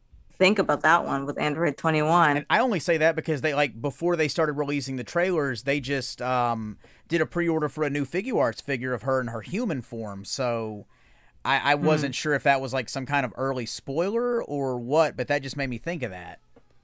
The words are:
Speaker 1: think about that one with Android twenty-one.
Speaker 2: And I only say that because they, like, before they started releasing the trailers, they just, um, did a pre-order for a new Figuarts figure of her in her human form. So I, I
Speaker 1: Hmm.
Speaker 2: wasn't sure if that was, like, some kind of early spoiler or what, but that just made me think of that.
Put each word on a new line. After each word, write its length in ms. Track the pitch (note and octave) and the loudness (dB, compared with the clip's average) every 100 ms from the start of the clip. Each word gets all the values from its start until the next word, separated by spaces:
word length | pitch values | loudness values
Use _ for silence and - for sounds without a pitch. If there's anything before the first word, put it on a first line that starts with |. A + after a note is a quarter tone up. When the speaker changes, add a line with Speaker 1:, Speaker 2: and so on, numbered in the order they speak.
| _ - - - | _ -20 -18 2
Speaker 1:
think 200 | F#3 G#3 | 4 4
about 240 | E3 D3 | 2 2
that 240 | D#3 E3+ - | 4 4 4
one 200 | C#3 C#3 | -2 -4
with 140 | C#3+ | -2
Android 380 | D3+ D3+ E3+ C3+ | -2 0 0 0
twenty-one. 600 | D#3+ D#3 D3+ F3 D#3 C#3+ | 0 2 4 4 4 2
Speaker 2:
And 80 | - | 2
I 100 | F3+ | 2
only 200 | B3+ F3+ | 2 0
say 180 | - D#3+ | 0 2
that 180 | D#3+ D#3 | 2 2
because 260 | E3 D3 | -2 -2
they, 120 | D3+ | 0
like, 260 | C#3+ D3 A2+ | 2 0 0
before 340 | C#3 - E3+ E3 | -6 -2 0 2
they 120 | D#3 | 0
started 260 | - D#3 | 2 0
releasing 420 | C#3+ C#3+ D3 B2+ C3 | 0 -2 -2 -2 -6
the 80 | |
trailers, 600 | A#2 E3+ F#3 E3+ C#3 A#2 | -4 0 0 2 0 -2
they 160 | C#3 D3 | -2 -2
just, 420 | B2+ C#3 - - | 0 -2 -4 -6
um, 560 | B2 B2+ A#2+ A2+ G#2+ - - - - | -2 2 2 0 -4 -10 -18 -20 -4
did 140 | E3 | 0
a 40 | D#3 | 0
pre-order 420 | E3+ E3+ D#3+ D3 | 0 0 0 -2
for 140 | D3+ | -2
a 60 | C#3+ | -2
new 160 | D3 C3+ | 0 -2
Figuarts 560 | F3+ A#3 G3 B2+ - | -4 -2 0 0 -2
figure 320 | - C3+ B2+ | -4 -4 -4
of 100 | A#2+ | -4
her 180 | C3+ C3 | -2 -2
in 60 | A#2+ | -2
her 140 | A2+ | -6
human 400 | A2 F#3+ A#3+ C#3 | -6 -4 -2 -4
form. 440 | - A#2 G#2+ G2 G2 | -6 -8 -8 -10 -8
So 600 | - B2+ A#2 A2 G#2 - _ _ _ _ _ - | -4 -2 -2 -4 -8 -14 _ _ _ _ _ 0
I, 280 | C3+ C3 | 2 4
I 20 | D3 | 4
Speaker 1:
Hmm. 100 | D#3 | 4
Speaker 2:
wasn't 300 | D#3 C#3 - | 2 2 -2
sure 180 | D#3 | 0
if 100 | C#3 | 2
that 160 | D3 C3+ | 4 2
was, 120 | C3+ | 2
like, 160 | C3 A#2 | -4 -4
some 160 | C#3 C3 | -6 -2
kind 200 | C#3+ B2 | -2 -2
of 80 | - | -2
early 300 | C3+ B2+ A2+ | -2 -2 -4
spoiler 760 | - - C#3 F#3+ A#3 B3 A#3+ | -8 -4 -2 0 0 -2 -2
or 360 | - C#3+ C3+ B2 | -2 -2 -2 -2
what, 360 | A#2+ D3+ D3+ B2 | 2 4 4 2
but 100 | B2 | -2
that 160 | C#3+ | -2
just 140 | C3 C#3+ | -2 -4
made 120 | C3+ | -4
me 80 | A#2 | -4
think 240 | E3+ F3 | -6 -6
of 100 | A#2+ | -6
that. 280 | F#2 F2 E2+ _ - _ _ | -8 -14 -16 _ -20 _ _